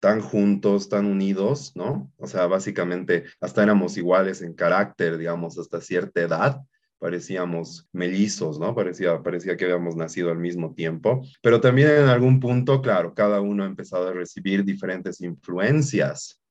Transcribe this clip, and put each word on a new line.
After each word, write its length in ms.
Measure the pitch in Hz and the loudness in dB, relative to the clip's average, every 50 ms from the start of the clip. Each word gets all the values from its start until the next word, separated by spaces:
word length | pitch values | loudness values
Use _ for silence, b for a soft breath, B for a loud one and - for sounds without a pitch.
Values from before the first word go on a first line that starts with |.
tan 200 | - 95 107 110 | 4 2 2 2
juntos, 680 | 104 - - 107 101 101 101 98 - 107 101 101 98 - | -2 -2 0 2 4 4 4 4 2 2 2 2 0 -2
tan 160 | - 101 101 | -2 -2 0
unidos, 680 | 104 98 98 98 98 98 95 98 107 139 143 - - _ | 0 0 0 0 0 0 0 0 0 -2 -2 -6 -14 _
¿no? 380 | 90 87 110 143 202 - - _ _ | -8 -6 -6 -6 -6 -8 -10 _ _
O 80 | - | -16
sea, 200 | - - 95 90 | -8 -2 0 0
básicamente 800 | 87 92 95 98 104 98 95 87 87 90 90 92 - 90 85 B B B B | 2 2 0 -2 -4 -4 -4 -2 -2 -2 -4 -2 0 0 -2 B B B B
hasta 220 | - 90 - - 104 | -10 -6 0 2 4
éramos 340 | 104 107 101 95 90 95 | 6 6 4 4 2 -2
iguales 460 | 104 87 87 90 92 95 95 92 - 90 | -4 0 2 4 4 4 2 -2 -6 -10
en 100 | 85 82 | -14 -6
carácter, 640 | - 87 85 87 95 101 98 - _ 92 82 82 | -2 0 2 2 2 2 0 -2 _ -2 -2 -2
digamos, 420 | 82 80 85 85 85 85 85 80 87 | -2 -4 -4 -4 -4 -6 -8 -8 -10
hasta 220 | 85 - - 85 | -12 -8 -8 -10
cierta 400 | 82 - 90 87 90 95 _ 87 | -8 -2 -2 -2 -2 0 _ -2
edad. 400 | 85 82 82 80 98 139 135 - - _ _ _ _ _ _ _ | 0 0 0 2 2 0 0 -2 -12 _ _ _ _ _ _ _
Parecíamos 920 | - 85 87 87 85 - 95 90 90 87 85 85 82 - - - _ _ | -8 -6 -6 -6 -8 -6 -6 -6 -4 -4 -4 -6 -6 -8 -12 -20 _ _
mellizos, 720 | _ 92 90 90 92 95 104 104 101 - - 80 76 76 | _ -4 -4 -2 2 2 0 0 0 -4 -6 -6 -4 -4
¿no? 140 | 80 104 120 | -4 -4 -2
Parecía, 480 | 117 101 90 87 - 95 90 85 80 69 | -2 -2 -4 -4 -2 0 0 0 0 -2
parecía 340 | - 87 87 82 92 90 | -4 -4 -4 -4 -4 -4
que 80 | 85 98 | -2 0
habíamos 320 | 90 90 87 87 87 82 | 0 0 0 -2 -4 -4
nacido 340 | 82 82 80 - 90 87 85 | -6 -6 -8 -6 -4 -2 -2
al 80 | 82 82 | -2 -2
mismo 360 | 85 87 87 90 85 80 - | -4 -6 -4 -6 -8 -8 -6
tiempo. 480 | - 82 82 82 80 - 107 123 131 B B B B | -6 -6 -6 -6 -2 0 0 0 0 B B B B
Pero 200 | _ 120 117 113 | _ 4 4 6
también 280 | 113 127 123 131 143 151 | 6 4 6 6 6 6
en 200 | 151 147 143 135 | 6 6 6 6
algún 300 | 123 120 123 127 131 131 | 6 6 6 6 6 4
punto, 440 | 131 120 123 123 123 131 139 135 131 | 4 2 0 0 2 2 0 0 2
claro, 320 | 123 107 92 85 85 - | 0 0 0 0 -2 0
cada 260 | - 107 104 104 101 | 0 2 2 2 0
uno 240 | 101 101 101 101 98 | 0 0 -2 -2 -2
ha 20 | |
empezado 420 | 98 92 - 90 95 95 90 90 92 | -4 -6 -10 -12 -6 -4 -4 -2 -2
a 40 | 92 | -4
recibir 500 | 90 90 85 - - 92 95 95 98 98 | -6 -8 -8 -10 -6 -2 0 2 2 2
diferentes 580 | 98 95 98 - 92 92 92 90 95 85 - 92 | 0 -2 -4 -4 -6 -6 -6 -6 -10 -10 -8 -10
influencias 1160 | 87 85 - _ - 90 90 98 113 139 156 147 - - 98 78 69 - - - - - _ _ _ | -10 -10 -12 _ -8 -4 -2 0 2 2 2 2 0 0 -2 -2 -2 -2 -8 -14 -18 -20 _ _ _